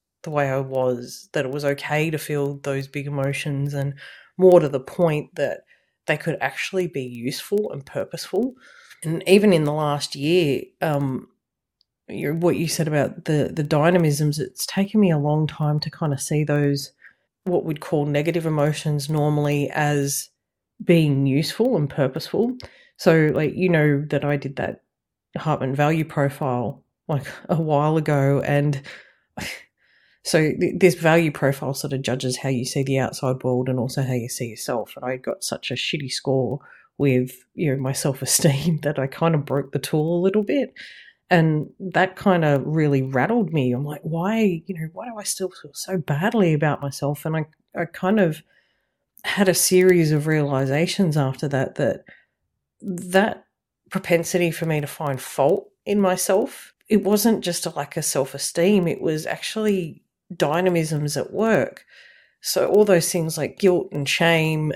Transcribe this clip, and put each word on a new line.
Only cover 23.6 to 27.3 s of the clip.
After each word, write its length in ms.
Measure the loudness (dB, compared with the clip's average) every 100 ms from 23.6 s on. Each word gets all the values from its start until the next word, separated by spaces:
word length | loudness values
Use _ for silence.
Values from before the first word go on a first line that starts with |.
| 2
know 340 | 4 4 2 0
that 140 | -2
I 140 | -2 -4
did 200 | -4 -6
that 260 | -6 -8 _ _ _ _ _ -8
Hartman 380 | -4 -2 -2 0
value 300 | 0 0 -2
profile, 800 | -2 -2 -2 -4 -2 -4 -8 _ _ -6
like, 180 | -6 -6